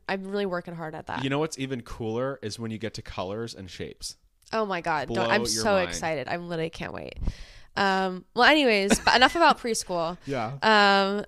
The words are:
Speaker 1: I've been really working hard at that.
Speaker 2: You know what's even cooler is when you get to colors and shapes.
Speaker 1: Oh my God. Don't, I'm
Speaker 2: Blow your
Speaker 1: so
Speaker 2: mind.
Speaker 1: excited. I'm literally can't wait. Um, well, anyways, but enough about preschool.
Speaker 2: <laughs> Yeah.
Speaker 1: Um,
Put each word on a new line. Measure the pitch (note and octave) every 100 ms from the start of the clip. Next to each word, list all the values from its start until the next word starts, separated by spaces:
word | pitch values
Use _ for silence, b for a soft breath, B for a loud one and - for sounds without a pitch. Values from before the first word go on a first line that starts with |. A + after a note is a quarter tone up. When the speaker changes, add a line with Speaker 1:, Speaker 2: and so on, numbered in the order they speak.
| -
Speaker 1:
I've | G3
been | F#3+
really | G3+
working | G3+ F3 F3+
hard | E3+ D#3+ D#3
at | -
that. | E3+
Speaker 2:
You | C3+
know | C#3+
what's | D#3 C3+
even | C3+ B2+
cooler | - - A2 A2+ C3 C#3
is | A2 G2+
when | A2+
you | A2
get | G#2+
to | -
colors | - - F#2 G#2+ A#2
and | - F#2+
shapes. | - D2+ - - - _ _ _
Speaker 1:
Oh | A3 G#3+
my | F3+
God. | E3 D3+ C3
Don't, | A#2
I'm | A#2 G#3
Speaker 2:
Blow | A#3
your | A3
Speaker 1:
so | A3
Speaker 2:
mind. | G3 F3
Speaker 1:
excited. | E3+ E3 D3+ -
I'm | F3 F3
literally | E3+ E3
can't | - D3+
wait. | E2+ C#2 - B B B B B -
Um, | G3 F#3+ F#3+ F#3 -
well, | A3 B3
anyways, | D4+ C4 G#3 G3 A3
but | -
enough | A#3 C#4+ E4+
about | D#4+ -
preschool. | A#3+ A3+ - F3 E3 F3+
Speaker 2:
<laughs> | -
Yeah. | C3+ A2 C#3
Speaker 1:
Um, | A3 G#3+ G3+ G3 G3 G3+